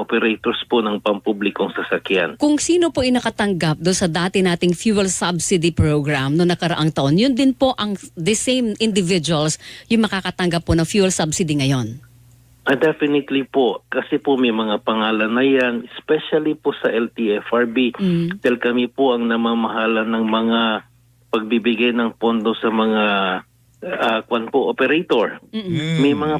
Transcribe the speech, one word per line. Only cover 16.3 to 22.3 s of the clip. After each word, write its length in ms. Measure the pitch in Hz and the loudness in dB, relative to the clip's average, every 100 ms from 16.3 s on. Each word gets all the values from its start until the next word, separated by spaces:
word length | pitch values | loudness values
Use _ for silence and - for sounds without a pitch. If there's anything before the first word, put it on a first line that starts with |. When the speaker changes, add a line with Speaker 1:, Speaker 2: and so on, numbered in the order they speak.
| 160 156 151 | -2 0 -2
Speaker 1:
po 160 | 143 | -4
sa 160 | 139 143 | -2 -2
L 240 | 113 117 | -2 -4
T 160 | - 110 | -2 -2
F 180 | 104 - | -2 0
R 160 | 117 120 | 0 0
B. 240 | 117 123 | 0 -2
Speaker 2:
Mm. 480 | - 190 170 170 202 | 0 0 0 -2 -2
Speaker 1:
Dahil 160 | - 123 | -2 0
kami 320 | 120 120 120 | 0 0 -2
po 240 | - 135 | 0 0
ang 160 | 120 117 | 2 0
namamahala 800 | 113 117 117 113 110 113 113 110 | 0 0 0 -2 -2 0 0 0
ng 160 | 113 | -2
mga 360 | 110 110 113 117 113 107 - _ _ _ _ | 0 0 0 0 0 -2 -8 _ _ _ _
pagbibigay 640 | 113 110 117 110 110 120 | -4 0 0 0 0 0
ng 240 | 120 113 - | 0 -2 -2
pondo 360 | 113 | 0